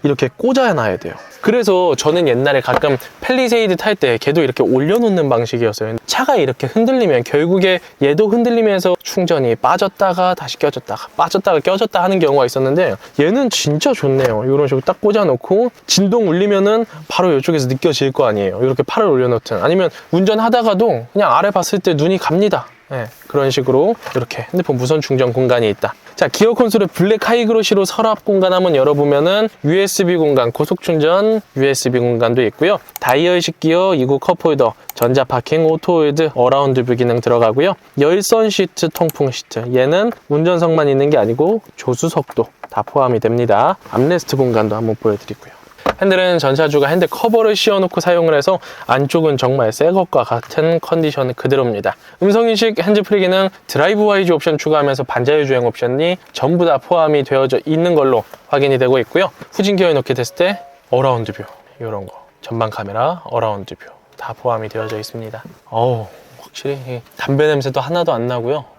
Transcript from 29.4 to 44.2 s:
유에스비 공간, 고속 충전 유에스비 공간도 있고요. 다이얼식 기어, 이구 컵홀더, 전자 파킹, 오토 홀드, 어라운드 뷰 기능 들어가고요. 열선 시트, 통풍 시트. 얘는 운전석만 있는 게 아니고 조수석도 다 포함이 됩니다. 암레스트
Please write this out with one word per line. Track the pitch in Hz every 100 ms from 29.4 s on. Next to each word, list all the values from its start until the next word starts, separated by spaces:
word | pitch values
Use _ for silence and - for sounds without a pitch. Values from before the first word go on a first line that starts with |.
| 220 -
유에스비 | 143 180 196 - 180 175
공간, | 156 131 120
고속 | - 147 185
충전 | - 160 151 180 220 220 - 135
유에스비 | 135 135 131 123
공간도 | 120 117 117 120
있고요. | 113 - 170 202 - -
다이얼식 | - 131 170 180 170 -
기어, | 156 170 190
이구 | 170 127 135
컵홀더, | - 175 165 143 117 - -
전자 | - 120 131
파킹, | 127 127 - 156
오토 | 160 160 - 170
홀드, | 151 147 160
어라운드 | 131 123 135 139 131
뷰 | 123
기능 | 120 123 120
들어가고요. | - 120 113 120 175 185 - -
열선 | 143 190 196 226 220
시트, | - 180 - 165
통풍 | - 165 - 139
시트. | 120 - - 120
얘는 | 127 131 175 226 - _
운전석만 | 147 165 175 170 160 147
있는 | 135 143
게 | 147
아니고 | 107 120 160 220 - -
조수석도 | - 123 165 160 - - - _ -
다 | -
포함이 | 107 147 127 117
됩니다. | 110 117 120 101 139 190 -
암레스트 | 107 135 175